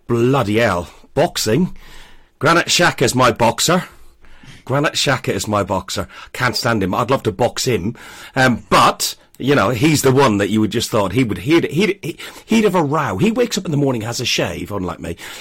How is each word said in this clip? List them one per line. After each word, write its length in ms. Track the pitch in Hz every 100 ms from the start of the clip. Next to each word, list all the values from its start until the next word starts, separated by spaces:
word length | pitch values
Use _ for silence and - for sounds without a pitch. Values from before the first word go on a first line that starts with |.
| -
bloody 500 | 120 120 135 101 104
hell, 320 | 117 90 87 - -
boxing. 640 | - 165 - 107 120 185 - - - - - _ -
Granit 300 | 139 165 -
Xhaka 360 | - 170 -
is 120 | 120 120
my 160 | 123
boxer. 540 | 113 117 110 - 180 - - - - - - - - -
Granit 280 | 131 -
Xhaka 360 | - - 127 -
is 180 | 95 98
my 160 | 104
boxer. 440 | 92 95 - - 90 - -
Can't 220 | - 127 107
stand 280 | 120 113
him. 100 | 95
I'd 160 | 107 120
love 140 | 135
to 80 | -
box 340 | 95 117 - -
him, 300 | 110 90 - - - - -
um, 300 | 131 110 -
but 460 | 175 123 - - - _ -
you 140 | 123
know, 160 | 143 101
he's 320 | 123 147 151
the 100 | 139
one 280 | 127 135 101
that 100 | 101
you 100 | 107
would 120 | 107
just 180 | 113 -
thought 220 | 117 98
he 120 | 98
would, 140 | 123 92
he'd, 260 | 98 165 -
he'd, 540 | 143 214 - 151 - - - -
he'd 180 | 226
have 100 | 208
a 80 | 180
row. 360 | 147 156 135 95
He 120 | 208
wakes 240 | 233 240 -
up 100 | 185
in 60 |
the 60 | 143
morning, 240 | 139 123
has 180 | 107 117
a 60 | 120
shave, 460 | - 131 78 87
unlike 280 | 101 90 82
me. 160 | 82 85 - -